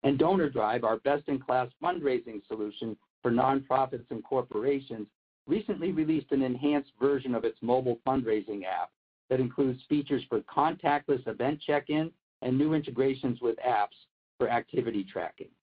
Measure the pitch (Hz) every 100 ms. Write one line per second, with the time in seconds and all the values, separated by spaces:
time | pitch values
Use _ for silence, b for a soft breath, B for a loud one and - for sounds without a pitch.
0 | 139 139 156 190 151 120 107 120 117 110
1 | 139 143 147 135 131 127 127 _ 165 180
2 | 143 127 120 110 - 110 104 104 113 107
3 | _ _ 123 120 131 135 135 131 135 127
4 | - 117 - 135 123 104 123 139 135 113
5 | 104 _ _ _ - 185 - 202 - 156
6 | 156 160 - 135 131 123 147 147 139 _
7 | 135 139 131 120 113 - 113 127 127 117
8 | - 135 117 107 101 101 92 90 87 _
9 | _ _ _ 127 127 131 135 127 - 151
10 | 139 139 - 110 - - 151 190 160 147
11 | - 135 127 107 123 151 - 147 143 151
12 | 160 - _ _ - 131 151 160 147 117
13 | 135 131 135 120 120 113 127 113 104 -
14 | _ _ _ _ 120 117 113 120 117 104
15 | 95 95 85 - - _